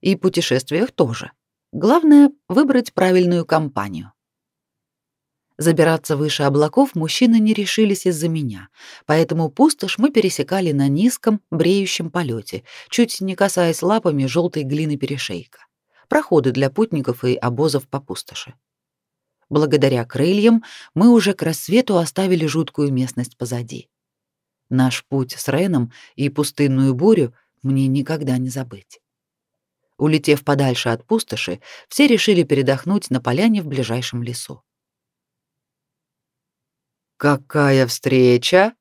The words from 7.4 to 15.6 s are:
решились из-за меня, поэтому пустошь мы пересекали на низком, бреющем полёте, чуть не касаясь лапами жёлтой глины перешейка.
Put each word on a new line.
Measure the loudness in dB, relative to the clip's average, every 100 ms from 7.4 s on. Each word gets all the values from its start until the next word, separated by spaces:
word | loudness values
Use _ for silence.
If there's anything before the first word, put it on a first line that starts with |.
| 2
решились | 0 -2 0 0 2 -2
из-за | -2 -4
меня, | -4 -6 -10 -16 _ -20 -20 _
поэтому | 0 0 0 -4
пустошь | 2 2 2 -8 0
мы | 0
пересекали | 2 0 -2 -4 -2 0
на | 0 0
низком, | 2 0 0 -2 -4 _
бреющем | -2 2 2 0 -6 -6
полёте, | -6 -6 -6 -8 -14 -14 -20 -10
чуть | -2 0 0
не | -8 -2
касаясь | -2 0 0 0
лапами | 0 0 0 -2 -2
жёлтой | -2 -2 -4
глины | -6 -4 -4 -4
перешейка. | -6 -8 -8 -10 -14 _